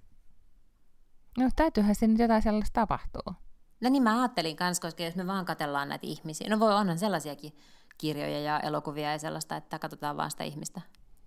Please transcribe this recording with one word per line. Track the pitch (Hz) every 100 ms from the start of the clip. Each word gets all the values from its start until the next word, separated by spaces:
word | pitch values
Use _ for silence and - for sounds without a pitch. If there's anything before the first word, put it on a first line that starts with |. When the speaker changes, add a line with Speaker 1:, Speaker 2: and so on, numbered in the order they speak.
| - - - - - - - _ - - - - - -
Speaker 1:
No | 254 -
täytyyhän | 311 214 208
siinä | 202 220
nyt | 220
jotain | 233 220
sellaista | 214 214 - -
tapahtua. | 220 127 - - - 180 - - - -
Speaker 2:
No | 240
niin, | 277
mä | 233 233
ajattelin | 254 - 160 151
kans, | 180 175
koska | 165 -
jos | 165 180
me | 180
vaan | 196
katellaan | 170 160 147 143 143
näitä | 147 143
ihmisiä, | 151 156 156 -
no | 214
voi, | 220
onhan | 202 196 165
sellaisiakin | 208 170 147 139 151 - - - - -
kirjoja | 151 147 147 147
ja | 151 151
elokuvia | 151 151 151 147 147
ja | 151
sellaista, | 156 156 - 156
että | - 160
katsotaan | 156 - 147 147
vaan | 151
sitä | -
ihmistä | 151 147 156 180 - - - -